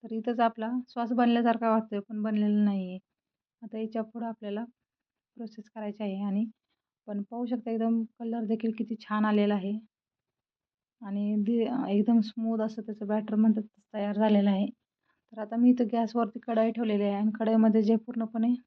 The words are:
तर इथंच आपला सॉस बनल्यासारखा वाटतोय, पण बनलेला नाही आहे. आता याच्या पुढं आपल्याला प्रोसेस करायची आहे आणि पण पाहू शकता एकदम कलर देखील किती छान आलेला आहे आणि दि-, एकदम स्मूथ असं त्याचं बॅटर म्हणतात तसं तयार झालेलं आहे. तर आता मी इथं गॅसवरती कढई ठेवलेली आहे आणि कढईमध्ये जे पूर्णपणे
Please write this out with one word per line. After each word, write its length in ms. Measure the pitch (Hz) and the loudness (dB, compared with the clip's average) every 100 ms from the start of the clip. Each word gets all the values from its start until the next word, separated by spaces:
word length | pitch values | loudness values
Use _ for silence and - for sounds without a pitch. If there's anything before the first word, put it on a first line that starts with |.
तर 80 | 226 | -8
इथंच 260 | 226 220 233 | -6 -4 2
आपला 280 | 233 226 220 247 247 | 0 0 -4 -4 -6
सॉस 240 | 240 233 | -6 -2
बनल्यासारखा 560 | 240 240 233 240 226 233 | 2 4 4 2 2 2
वाटतोय, 300 | 220 220 208 | 2 0 -8
पण 220 | 202 214 | -6 -6
बनलेला 420 | 214 214 208 208 | -2 0 2 4
नाही 240 | 208 196 185 | 2 0 -6
आहे. 100 | 185 _ _ _ _ _ _ | -10 _ _ _ _ _ _
आता 160 | 226 220 | -14 -8
याच्या 240 | 220 220 | -6 -6
पुढं 220 | 220 233 233 | -8 -8 -10
आपल्याला 380 | 220 208 208 240 _ _ _ _ _ _ - | -10 -8 -8 -8 _ _ _ _ _ _ -16
प्रोसेस 340 | 220 220 208 | -16 -16 -18
करायची 320 | 220 208 208 | -12 -12 -6
आहे 180 | 208 190 | -6 -4
आणि 200 | 202 196 226 - _ _ _ _ - | -2 -2 -2 -6 _ _ _ _ -10
पण 140 | 202 | -8
पाहू 220 | 202 233 240 | -8 -8 -6
शकता 240 | 240 226 | -6 -4
एकदम 320 | 226 226 226 220 _ | -2 0 0 -2 _
कलर 260 | 233 233 214 | -8 -6 -2
देखील 260 | 220 226 | -2 -2
किती 220 | 220 220 226 | -4 -6 -8
छान 240 | - 214 214 | -4 0 2
आलेला 280 | 208 208 208 | 2 2 0
आहे 220 | 190 214 - _ _ _ _ _ _ _ _ _ _ _ | -2 -6 -10 _ _ _ _ _ _ _ _ _ _ _
आणि 320 | 208 202 208 214 | -8 -4 -2 0
दि-, 280 | 202 233 226 247 - | 0 0 0 -2 0
एकदम 300 | 202 220 233 | 2 4 4
स्मूथ 360 | 214 - 226 226 | 2 -4 -4 -2
असं 200 | 220 220 | -4 -6
त्याचं 240 | 214 214 202 | -12 -10 -4
बॅटर 280 | 214 214 214 | -2 0 2
म्हणतात 260 | 220 214 | 4 4
तसं 180 | 208 _ _ | -2 _ _
तयार 220 | 214 202 208 | -6 -4 2
झालेलं 340 | 214 208 202 | 4 4 4
आहे. 160 | 196 202 | 2 -2
तर 760 | - _ _ _ _ _ 220 | -6 _ _ _ _ _ -14
आता 160 | 214 233 | -8 4
मी 140 | 247 | 6
इथं 160 | 247 226 | 6 2
गॅसवरती 460 | 233 226 233 226 226 | 0 0 0 -4 -6
कढई 280 | - 226 226 | -4 0 0
ठेवलेली 300 | 226 226 208 | 0 0 0
आहे 100 | 202 | 0
आणि 160 | 202 214 | 0 -2
कढईमध्ये 480 | 208 220 220 220 214 | 0 2 4 6 4
जे 120 | 208 226 | 4 2
पूर्णपणे 560 | 226 233 220 226 226 247 | 0 -8 -6 -2 0 0